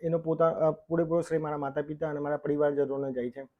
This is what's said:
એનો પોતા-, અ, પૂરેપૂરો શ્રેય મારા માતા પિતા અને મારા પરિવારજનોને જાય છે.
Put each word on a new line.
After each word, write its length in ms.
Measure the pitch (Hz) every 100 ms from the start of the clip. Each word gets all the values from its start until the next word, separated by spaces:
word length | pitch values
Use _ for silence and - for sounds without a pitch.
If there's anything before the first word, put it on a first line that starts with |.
એનો 160 | 165 165
પોતા-, 340 | 165 160 165
અ, 180 | 165 156
પૂરેપૂરો 500 | 156 - 165 165 170
શ્રેય 200 | 160 160
મારા 180 | 151 147
માતા 240 | 143 139
પિતા 280 | 147 151 156
અને 100 | 147
મારા 160 | 143 147
પરિવારજનોને 760 | 147 147 147 143 139 139 139
જાય 180 | 127 123
છે. 120 | 123 135